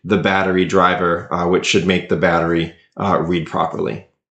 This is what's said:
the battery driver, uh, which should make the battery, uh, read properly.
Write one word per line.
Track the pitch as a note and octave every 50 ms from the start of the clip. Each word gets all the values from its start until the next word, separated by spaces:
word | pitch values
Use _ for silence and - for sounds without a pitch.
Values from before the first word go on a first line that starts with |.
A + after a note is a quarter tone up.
| -
the | F2 G#2
battery | F2+ D#2+ G2 F#2+ F#2+ F#2+ F#2+ F#2 F#2 F#2
driver, | E2 F#2+ F#2+ F2+ F2+ F2+ F2+ F2+ F2 E2+ E2+ - -
uh, | E2 F2 F2
which | F2 F#2 - -
should | - - G2 E2
make | F#2+ F#2 F2 - -
the | F#2
battery, | D#2 F#2+ F2 E2+ E2+ E2 E2+ E2+ E2+ E2 E2 - _ _ _ _
uh, | - F#2+ G2 F2 D#2+
read | D#2+ E2+ F2+ E2 D2+
properly. | - - E2 E2 D#2+ D#2 - - - A1+ - - _ _ _ _ _